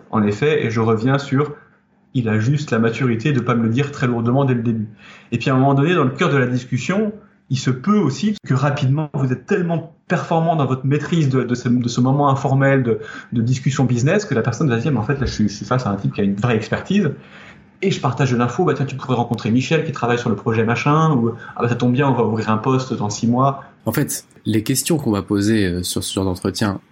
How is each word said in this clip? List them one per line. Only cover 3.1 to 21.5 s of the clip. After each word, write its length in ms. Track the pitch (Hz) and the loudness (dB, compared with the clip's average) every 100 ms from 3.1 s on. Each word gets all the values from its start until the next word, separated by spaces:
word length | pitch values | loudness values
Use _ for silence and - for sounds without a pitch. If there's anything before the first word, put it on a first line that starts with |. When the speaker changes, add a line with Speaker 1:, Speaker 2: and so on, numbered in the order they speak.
| 110 151 | 0 0
Speaker 1:
de 80 | 127 | 0
pas 140 | 113 117 | 0 0
me 80 | |
le 60 | 113 | 0
dire 220 | 117 139 | 0 -2
très 140 | - 123 | -2 -2
lourdement 400 | 117 113 131 135 | 0 0 2 2
dès 80 | |
le 80 | 120 | 0
début. 260 | 117 113 107 - - - - | 0 -2 -6 -10 -20 -20 -6
Et 80 | 117 | -2
puis 100 | 147 | 0
à 60 | 131 | 2
un 20 | |
moment 160 | 139 | 4
donné, 220 | 139 151 180 | 4 2 2
dans 100 | 127 | 0
le 60 | |
cœur 180 | - 170 | 0 0
de 80 | 143 | 2
la 100 | 123 | 0
discussion, 680 | 123 - 127 - 196 214 - - _ - | -2 -4 -6 -2 -2 -2 -6 -18 _ -6
il 100 | 139 | -4
se 120 | - | -2
peut 260 | 131 196 208 | -2 0 2
aussi 380 | 151 - 208 208 - | 2 0 -2 -2 -2
que 60 | |
rapidement, 560 | 131 143 127 131 147 151 | 0 2 0 0 0 -2
vous 200 | 135 131 | -2 -2
êtes 120 | 127 - | -2 -2
tellement 520 | 180 170 170 - - - | 0 0 -2 -6 -14 -4
performant 480 | 175 - 165 165 160 | -4 0 0 2 0
dans 100 | 131 | 0
votre 200 | 131 135 | 0 0
maîtrise 420 | 147 - 170 139 | 0 0 2 2
de, 160 | 127 | 2
de 100 | 117 | 0
ce, 140 | 120 123 | -2 2
de 200 | 120 117 | 2 2
ce 100 | - | 2
moment 300 | 127 143 143 | 2 4 2
informel 520 | 131 135 135 139 135 | 2 2 2 4 4
de, 160 | 117 107 - - - | 2 -2 -4 -16 -6
de 80 | 117 | -2
discussion 420 | 113 131 131 135 | 0 0 0 0
business 400 | 123 120 135 208 | 2 2 2 2
que 100 | - | 0
la 80 | 113 | -2
personne 280 | 120 113 160 | 0 0 0
va 80 | 117 | 2
se 60 | |
dire, 100 | 156 | 0
mais 60 | 120 | -2
en 40 | |
fait, 160 | 110 139 | -2 -2
là, 60 | 120 | -2
je 80 | |
suis, 160 | - 104 | 0 -2
je 60 | - | -2
suis 100 | - | -2
face 200 | 127 101 | 0 0
à 40 | |
un 80 | 98 | -2
type 160 | - | -4
qui 80 | - | 0
a 20 | |
une 120 | 101 98 | -2 0
vraie 200 | 120 110 | 0 0
expertise 560 | - 107 - 202 160 - - - - - - - | -2 -6 0 0 0 -4 -16 -20 -20 -20 -20 -4
et 100 | 190 | -2
je 80 | - | 0
partage 320 | 135 - 131 | -2 0 0
de 60 | 120 | 2
l'info, 260 | 123 - | 0 0
bah 100 | 165 | 0
tiens, 120 | 135 131 | 0 -4
tu 100 | - | -6
pourrais 200 | - 117 | -2 -2
rencontrer 360 | 120 - 107 | -2 -2 0
Michel 320 | 123 123 160 | 0 2 -2
qui 80 | 156 | -2
travaille 260 | - 120 117 | -4 0 0
sur 120 | 117 | 0
le 60 | - | -2
projet 260 | 120 113 | -2 0
machin, 500 | 110 120 147 151 160 | 0 0 2 2 4
ou 200 | 131 117 110 - | 2 0 -4 -12